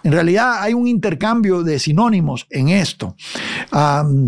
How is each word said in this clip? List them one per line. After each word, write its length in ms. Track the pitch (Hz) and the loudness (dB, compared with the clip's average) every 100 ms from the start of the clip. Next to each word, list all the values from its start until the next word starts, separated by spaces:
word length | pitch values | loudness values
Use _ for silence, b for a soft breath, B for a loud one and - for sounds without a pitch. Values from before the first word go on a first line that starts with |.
En 100 | 160 | 0
realidad 480 | 160 170 190 247 226 | 2 2 2 2 0
hay 140 | 208 | -2
un 120 | 233 240 | 0 0
intercambio 760 | 233 208 151 214 233 208 180 | 0 -2 -2 -2 0 2 0
de 160 | 170 143 | 0 -2
sinónimos 680 | 151 151 233 202 151 127 - | 0 2 2 2 0 -4 -8
en 180 | - 135 | -2 2
esto, 480 | 196 151 - 92 - B B B B B | 2 0 -6 -12 -12 B B B B B
ah, 340 | 143 147 143 147 139 | 0 2 2 2 2